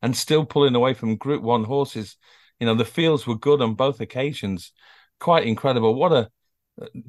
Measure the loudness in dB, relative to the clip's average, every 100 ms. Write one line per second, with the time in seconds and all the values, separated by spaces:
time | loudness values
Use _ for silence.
0 | -4 -2 0 0 0 2 2 4 2 0
1 | -2 -4 -2 -4 0 0 0 -2 -4 -6
2 | -12 -16 _ _ _ -6 0 0 0 0
3 | 0 0 -2 -2 2 2 2 0 -2 -2
4 | -8 -6 -6 -6 -6 -6 -8 _ _ _
5 | _ -6 2 2 2 0 0 2 2 2
6 | 2 2 0 _ _ _ _ -20 -18 -18